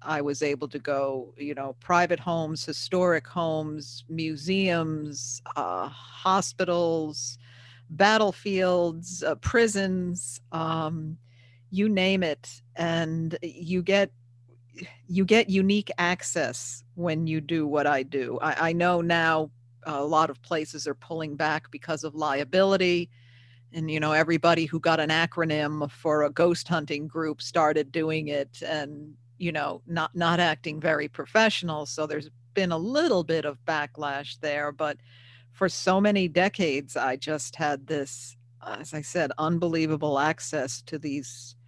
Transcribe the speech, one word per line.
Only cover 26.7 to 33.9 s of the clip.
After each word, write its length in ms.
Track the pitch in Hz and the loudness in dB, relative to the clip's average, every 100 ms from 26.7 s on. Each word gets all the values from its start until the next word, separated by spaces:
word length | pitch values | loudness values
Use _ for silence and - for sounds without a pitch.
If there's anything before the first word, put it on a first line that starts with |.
| 170 147 147 151 | -2 -2 -6 -6
group 360 | 160 160 151 | -4 -4 -4
started 500 | - 170 156 156 143 | -2 2 4 4 0
doing 360 | 170 156 160 151 | -2 -2 -2 -2
it 340 | 143 139 - - | -4 -4 -8 -6
and, 460 | 156 143 147 151 - _ - | -4 -6 -10 -16 -20 _ -8
you 160 | 170 | -4
know, 300 | 156 143 - - | -2 -4 -6 -6
not, 300 | 170 160 170 | -4 -4 0
not 240 | 170 170 | 2 4
acting 400 | 170 156 165 151 | 2 0 -6 -4
very 260 | 160 151 151 | 0 0 -2
professional. 800 | - 143 220 220 - 175 151 | -8 0 4 4 2 -4 -6
So 220 | 143 - 156 | -6 -6 -4
there's 240 | 151 147 - - | -4 -8 -14 -6
been 180 | - 185 | 0 0
a 60 | 165 | 0
little 460 | 190 277 330 196 | 0 0 2 2
bit 200 | 160 160 | 2 0
of 180 | 147 139 - | -2 -4 -2
backlash 720 | 156 147 | -2 -2